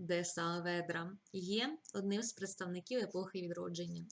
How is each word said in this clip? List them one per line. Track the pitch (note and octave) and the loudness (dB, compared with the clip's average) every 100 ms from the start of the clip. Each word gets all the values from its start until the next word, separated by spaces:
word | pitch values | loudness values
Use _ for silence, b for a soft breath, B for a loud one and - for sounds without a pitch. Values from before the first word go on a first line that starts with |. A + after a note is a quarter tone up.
де | F3 F3 | 0 2
Сааведра | F3 - E3+ F3 E3+ F3 E3+ E3+ E3+ G3 - | 2 0 2 2 2 2 2 0 -2 -8 -8
є | G3 F3+ G#3+ C4 D#4+ - | -4 2 4 2 0 -6
одним | G3+ G3 G3+ | -2 2 2
з | A#3 | 0
представників | - G3 - F3+ F3+ - B3 | -2 -6 -2 -4 -4 0 0
епохи | G#3 F#3 F#3 F#3+ | 2 0 -2 -2
відродження. | F3 E3+ F3+ E3+ F3 E3+ F3 | -2 -2 -2 -2 -4 -4 -8